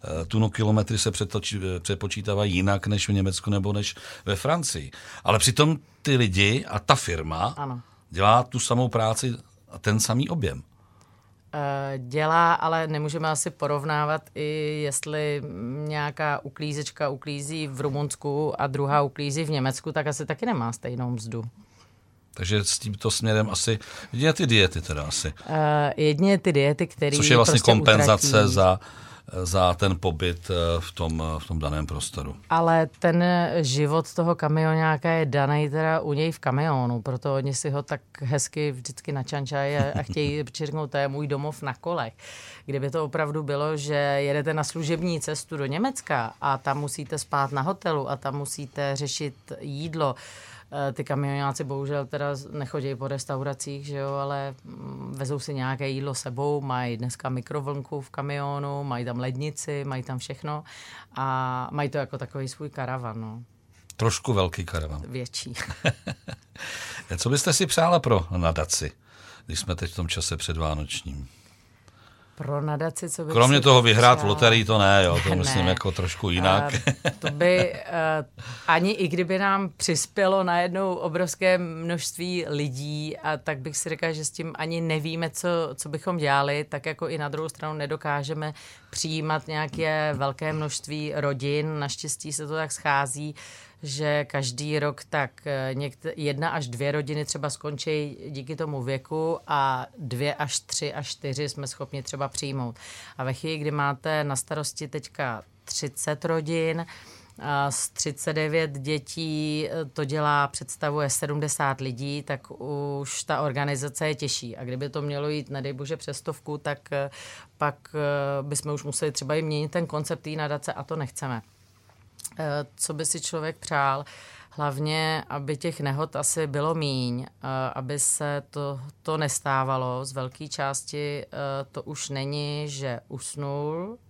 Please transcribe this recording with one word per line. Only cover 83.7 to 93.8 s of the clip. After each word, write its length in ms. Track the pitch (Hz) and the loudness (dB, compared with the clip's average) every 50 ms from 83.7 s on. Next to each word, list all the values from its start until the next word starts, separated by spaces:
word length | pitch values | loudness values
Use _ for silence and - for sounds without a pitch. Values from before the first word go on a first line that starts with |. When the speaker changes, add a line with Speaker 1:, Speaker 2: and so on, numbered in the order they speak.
| 147 | -6
Speaker 2:
si 120 | - - 165 | -6 -4 -4
řekla, 240 | 160 160 - 165 160 | -4 -2 -2 -2 -2
že 120 | 156 156 | -2 -6
s 60 | 143 | -6
tím 220 | - - 165 160 - | -6 -6 -8 -8 -6
ani 260 | - 156 160 165 165 | -6 -4 -4 -2 -2
nevíme, 500 | 165 165 156 156 147 165 160 165 170 160 | 0 0 0 0 0 -2 -2 -2 -4 -4
co, 180 | - - - 180 175 170 165 143 131 | -4 -2 -2 0 2 2 0 -2 -4
co 140 | - - 156 | -8 -8 -8
bychom 280 | 147 156 - 190 175 | -8 -6 -4 -2 -2
dělali, 480 | 170 151 139 139 139 139 143 143 147 151 - | 0 2 4 4 4 4 2 0 -2 -2 -4
tak 180 | - 143 - | -6 -6 -4
jako 220 | 160 151 - 170 147 | -6 -6 -4 -4 -4
i 100 | 123 123 | -4 -4
na 100 | 147 143 | -4 -4
druhou 200 | 139 151 160 160 | -4 -4 -6 -6
stranu 260 | - - - 156 156 | -8 -8 -8 -8 -6
nedokážeme 800 | 151 143 143 156 151 - 151 143 143 139 135 156 156 156 151 147 - - - - - - - | -6 -4 -4 -4 -4 -2 -2 -2 -2 -2 -4 -4 -4 -4 -6 -8 -10 -18 -20 -20 -20 -20 -12
přijímat 580 | - - - 160 156 160 151 156 156 156 151 - | -8 -6 -4 -2 -2 -2 -2 0 -2 -2 -2 -4
nějaké 640 | 156 151 156 147 - - 160 156 156 156 151 151 147 | -4 -4 -4 -4 -4 -2 0 2 2 2 2 0 0
velké 360 | 135 139 139 131 - 156 156 156 | 0 -2 -2 -2 -2 -4 -4 -2
množství 600 | 156 156 147 - - - - 147 151 151 151 147 | -2 -4 -4 -4 -8 -8 -8 -6 -6 -6 -4 -4
rodin. 640 | 147 143 143 139 127 127 139 143 151 151 156 156 151 | -2 -2 -2 -2 -2 -2 0 0 0 0 -2 -2 -4
Naštěstí 540 | 147 139 139 - - 151 - - - 160 147 | -4 -6 -6 -8 -6 -8 -8 -8 -8 -8 -8
se 140 | - 151 | -6 -6
to 80 | 143 156 | -4 -4
tak 180 | 160 160 147 - | -4 -4 -4 -6
schází, 640 | - - 156 143 139 143 135 127 143 151 151 147 - - - - - - - - _ | -4 0 2 4 4 2 0 -2 -6 -8 -8 -10 -12 -16 -20 -20 -20 -20 -20 -20 _